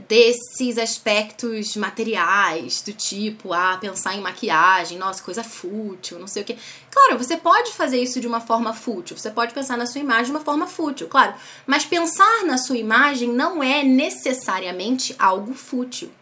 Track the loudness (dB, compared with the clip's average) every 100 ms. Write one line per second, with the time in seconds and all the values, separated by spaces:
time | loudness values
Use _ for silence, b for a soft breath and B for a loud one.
0 | 4 6 6 4 -2 -2 -2 -2 -2 -2
1 | 0 0 -2 -6 -6 -4 -6 -4 -4 -4
2 | -2 0 2 4 2 0 -4 -6 -6 -8
3 | -6 -4 -6 -6 -4 0 0 0 -4 -4
4 | -4 -4 -8 -6 0 4 6 4 0 -4
5 | -6 -6 -8 -8 -8 -10 -10 -8 -8 -10
6 | -12 -12 -10 -8 -8 -10 B B B 6
7 | 6 4 -2 0 4 4 2 -2 0 0
8 | 0 -2 -4 -4 0 0 0 -4 -6 -8
9 | -8 -10 -6 -4 -4 -4 -4 -4 -4 -4
10 | 0 0 0 -2 -2 -2 -2 -4 -4 -4
11 | 0 4 4 0 B B B 0 2 0
12 | 2 4 6 4 2 0 0 -2 2 4
13 | 4 2 0 0 0 0 0 2 4 4
14 | 2 -2 -2 -2 -2 -4 -4 -6 -4 -2
15 | -4 0 2 2 -4 -10 -6 -6 -6 -8
16 | -12 _